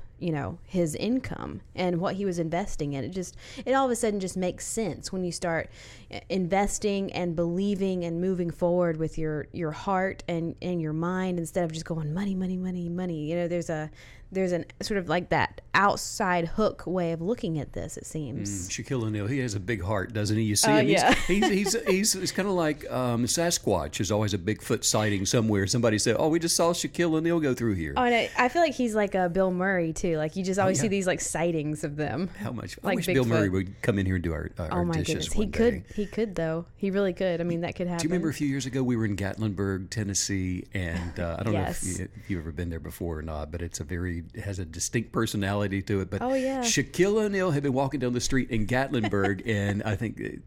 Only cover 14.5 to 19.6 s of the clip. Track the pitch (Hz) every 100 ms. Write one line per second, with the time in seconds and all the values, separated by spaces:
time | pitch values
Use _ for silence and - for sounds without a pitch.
14.5 | 175 - - 190 202 170 175 160 156 101
15.5 | - - 190 196 - - - 190 180 165
16.5 | - 214 - - 180 170 165 170 247 190
17.5 | 160 - - 85 - - 156 139 113 101
18.5 | 101 90 - 113 135 110 107 101 139 127
19.5 | 101